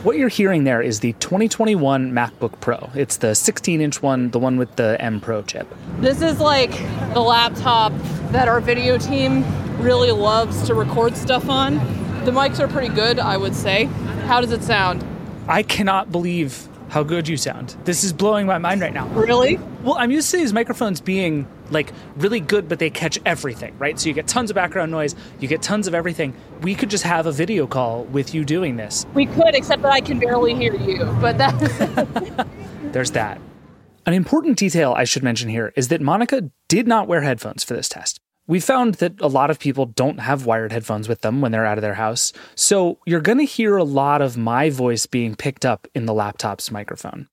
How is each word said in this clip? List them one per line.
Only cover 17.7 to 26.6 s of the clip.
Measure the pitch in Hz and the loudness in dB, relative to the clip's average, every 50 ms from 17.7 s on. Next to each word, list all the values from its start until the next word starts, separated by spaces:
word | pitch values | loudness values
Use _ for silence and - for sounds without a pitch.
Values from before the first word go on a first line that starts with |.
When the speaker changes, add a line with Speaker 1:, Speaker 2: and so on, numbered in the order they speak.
| - - - | -12 -8 -4
Speaker 1:
This | - 180 - | -2 -2 0
is | - 196 165 | 0 -2 -2
blowing | 139 196 208 214 208 202 190 | 0 2 2 2 2 2 0
my | 190 170 | 0 0
mind | 175 170 190 202 | 0 0 0 0
right | 180 156 - | -2 -4 -4
now. | 143 127 - | -6 -6 -4
Speaker 2:
Really? | - 226 220 226 240 240 254 269 349 370 - - - - - | 0 2 2 4 6 4 6 4 2 0 -4 -10 -14 -6 -2
Speaker 1:
Well, | 247 294 | 0 0
I'm | - 240 240 | 2 2 2
used | 262 311 285 - | 2 0 0 0
to | - 359 | 0 0
these | 330 247 196 | 2 2 2
microphones | 226 240 - 240 - 254 214 185 - | 0 0 0 -2 -2 -2 -2 -2 -4
being, | - - 190 190 185 170 156 147 139 - - - - - | -2 -2 -2 0 0 0 0 -2 -4 -6 -12 -20 -12 -4
like, | 143 156 143 - - - - - - | -2 -2 -2 -2 -8 -18 -18 -16 -6
really | 143 147 202 226 226 | -2 0 0 0 0
good, | 160 135 202 208 185 151 | 0 0 0 0 0 -2
but | 170 151 | -4 -2
they | 170 156 | -2 -2
catch | 139 - 170 160 - - - | -2 -2 -4 -4 -4 -2 0
everything, | - 170 - - 139 117 - 123 110 - - | -2 -2 0 -4 -8 -8 -8 -12 -14 -10 -4
right? | 139 147 156 135 | -4 -4 -2 -2
So | - 160 | -2 -2
you | 143 | -2
get | 151 151 131 | -2 -4 -2
tons | - 247 247 202 | -2 0 0 0
of | 208 | 0
background | 196 180 170 - 190 170 160 160 | -2 -2 0 -2 -2 -2 -2 -2
noise, | 160 151 143 - - - - - - | -2 -2 -4 -4 -8 -16 -20 -12 -10
you | 143 127 | -4 -2
get | 151 160 | -2 -2
tons | - - 202 214 208 185 | -2 -2 -2 -2 0 0
of | 165 | -2
everything. | 170 165 180 165 - 165 135 123 - - - - - | -2 -2 -2 -4 -4 -4 -4 -4 -10 -18 -20 -14 -6